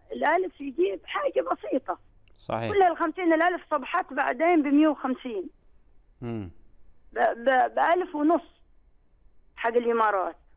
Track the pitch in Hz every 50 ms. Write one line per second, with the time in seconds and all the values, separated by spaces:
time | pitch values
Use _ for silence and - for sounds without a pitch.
0 | - - 220 240 262 285 320 370 370 349 - - 277 277 240 - 359 403 392 -
1 | - - - - 587 554 - - - - - - - - 349 262 - - 175 -
2 | - _ _ _ _ - - - - - - - 117 - 415 403 370 349 320 -
3 | 330 320 311 370 370 330 330 311 330 359 359 330 - - 311 285 262 - - 359
4 | 370 - 269 285 269 262 269 240 320 339 359 320 269 285 277 294 311 311 277 -
5 | - 262 254 - - 254 415 392 339 - - _ _ - - - _ _ - -
6 | _ _ _ - 123 120 117 110 98 87 - - - - - - - - - -
7 | - - - 220 - 220 - 226 233 262 262 254 240 226 220 247 285 302 339 359
8 | 359 - - 302 294 311 339 302 - - _ _ _ _ _ - _ _ _ _
9 | _ _ _ _ - - _ - - _ _ - - 233 226 240 233 233 233 226
10 | 220 214 202 190 175 170 165 - _ _ -